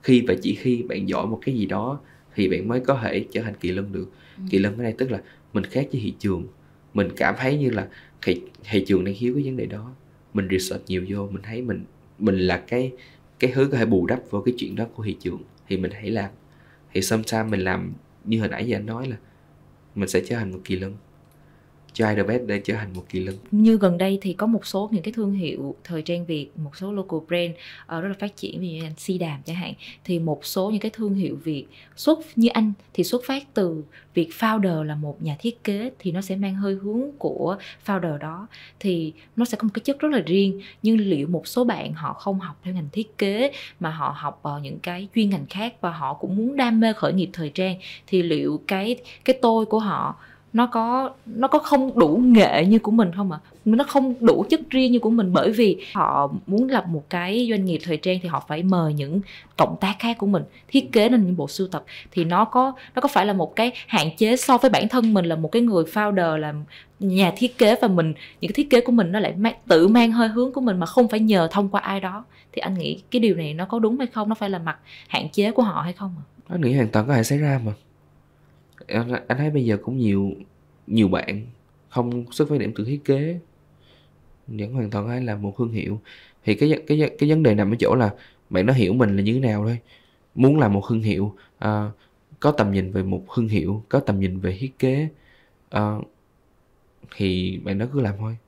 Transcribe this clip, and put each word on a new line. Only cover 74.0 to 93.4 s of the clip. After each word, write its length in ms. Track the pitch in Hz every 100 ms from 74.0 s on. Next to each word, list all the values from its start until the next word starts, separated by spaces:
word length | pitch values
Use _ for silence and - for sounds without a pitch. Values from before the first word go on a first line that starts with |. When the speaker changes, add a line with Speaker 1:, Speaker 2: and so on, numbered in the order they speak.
| 254
Speaker 2:
không? 220 | 220 214
Nó 60 | 220
phải 140 | 202
là 100 | 185
mặt 180 | 165 151 - - -
hạn 220 | - 156
chế 220 | - 202
của 120 | 240
họ 180 | 220 175
hay 120 | 165
không 220 | 180 196 170
ạ? 60 | 143 - -
Speaker 1:
Anh 140 | 175
nghĩ 120 | 131
hoàn 140 | 135 110
toàn 200 | 107 113
có 80 | 135
thể 80 |
xảy 140 | 113 143
ra 220 | 151 135 110
mà. 80 | 107 _ _ _ _ _ _ _ _ _ - -
Anh, 240 | - 120 123 -
anh 100 | 123
thấy 120 | 151
bây 160 | 147 117
giờ 120 | 101
cũng 140 | - 131
nhiều, 340 | 113 98 98 - - _ _ _ -
nhiều 200 | 113 98
bạn 380 | 87 - 101 120 - _ _ _
không 360 | 123 120 120 120
xuất 180 | - 147
phát 100 | 143
điểm 120 | 107 113
từ 100 | 110
thiết 160 | 143 143
kế, 340 | 139 151 175 - _ _ _ _ _ _ _ _ _ -
vẫn 260 | 110 104
hoàn 160 | 131 107
toàn 180 | 104 107
hay 140 | 123
là 140 | 123 104
một 220 | 101 101
thương 140 | 117
hiệu. 300 | 110 - 107 - - - _ -
Thì 100 | 104
cái, 280 | 151 156 -
cái, 220 | 151 151 -
cái 100 | 147
vấn 140 | 156
đề 120 | 143 104
nằm 180 | 101
ở 20 | 120
chỗ 160 | - 123
là 180 | 110 - - _ _
bạn 160 | 92 101
đó 80 |
hiểu 200 | 131 92
mình 220 | 120 110 98
là 80 |
như 100 | 101
thế 60 | 123
nào 240 | 131 104
thôi. 140 | 107 117 _ _ _ _ _ -
Muốn 240 | 131 151
làm 140 | 113
một 80 | 101 -
thương 120 | 113
hiệu, 340 | 107 90 104 - _ _
à, 300 | 107 107 104 107 _ _ _ -
có 120 | 147
tầm 200 | 147 104
nhìn 200 | 98 95
về 120 | 98
một 220 | 95 92 -
thương 120 | -